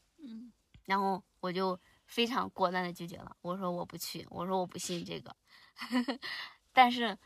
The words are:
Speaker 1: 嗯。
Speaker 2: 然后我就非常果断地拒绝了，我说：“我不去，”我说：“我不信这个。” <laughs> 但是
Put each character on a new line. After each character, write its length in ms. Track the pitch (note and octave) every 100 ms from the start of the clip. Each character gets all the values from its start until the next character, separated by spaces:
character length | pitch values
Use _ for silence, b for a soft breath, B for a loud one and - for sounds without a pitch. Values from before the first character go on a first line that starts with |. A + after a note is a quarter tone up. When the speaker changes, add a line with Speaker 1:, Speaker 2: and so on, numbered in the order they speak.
| _ -
Speaker 1:
嗯。 320 | C#4 A3 A#3+ - _ - -
Speaker 2:
然 140 | G3
后 240 | G3 F#3 - _
我 120 | F3+
就 280 | F3 F#3+ F#3 b b -
非 220 | - A#3
常 200 | B3 F#3+
果 180 | - F#3
断 140 | F#3
地 80 | F3+
拒 140 | F3 E3+
绝 100 | E3+
了， 180 | - -
我 160 | F3 F#3+
说 140 | F#3
：“我 140 | F3 F3
不 120 | E3+
去，” 300 | - F3 -
我 160 | E3+ F3
说 140 | F#3
：“我 80 | F3+
不 100 | F3
信 260 | - F3 F3+
这 140 | E3
个。” 160 | C3 - _ B B B
<laughs> 420 | A#3+ B3 A#3+ B3+ B B B B _
但 160 | - B3
是 280 | B3 A#3 G3